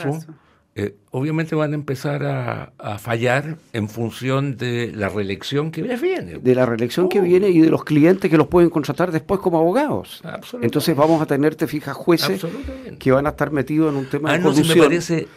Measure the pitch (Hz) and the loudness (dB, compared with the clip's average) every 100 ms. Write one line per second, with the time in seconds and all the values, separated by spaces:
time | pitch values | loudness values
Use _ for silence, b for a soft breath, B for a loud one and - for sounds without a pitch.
0 | 139 160 160 156 b b b - 101 - | -6 -6 -10 -20 b b b -8 -8 -8
1 | _ 127 147 160 160 156 151 151 143 131 | _ -6 -4 -4 -2 -2 -2 -4 -6 -6
2 | 147 143 143 135 120 110 135 - 123 107 | -6 -4 -4 -4 -4 -6 -10 -14 -10 -10
3 | 117 117 120 131 156 160 _ 113 107 110 | -4 -2 0 0 -2 -10 _ -6 -6 -6
4 | 113 - 127 135 143 117 123 120 117 104 | -8 -6 -4 -2 -2 -4 -4 -4 -4 -4
5 | 95 98 98 98 - 139 160 160 214 240 | -4 -2 -4 -6 -6 -4 -4 -4 -6 -4
6 | 349 359 180 156 123 127 123 113 120 - | -2 -4 -8 -4 2 4 2 0 -2 0
7 | 185 202 180 185 202 170 160 147 - 151 | 0 2 4 4 4 6 6 4 2 4
8 | 160 190 180 160 156 180 170 165 143 139 | 6 4 4 4 4 4 4 2 -2 -2
9 | 180 160 - 196 185 165 165 220 294 110 | -2 -2 -2 -2 0 2 2 2 0 -2
10 | - - 165 - - 247 240 151 156 139 | -8 -14 -14 -14 -12 -4 -2 0 0 2
11 | 156 160 151 139 151 151 151 147 139 - | 4 4 2 0 0 0 -4 -4 -8 -6
12 | - 165 143 190 165 220 277 262 240 - | 0 2 2 -2 -6 -10 -10 -12 -14 -4
13 | 135 131 147 - 135 151 127 151 160 143 | 2 2 2 -2 -2 -2 -2 0 0 0
14 | 135 143 147 156 156 139 160 160 147 170 | -4 -4 -2 0 2 4 4 6 6 4
15 | - 160 - | -2 -4 -4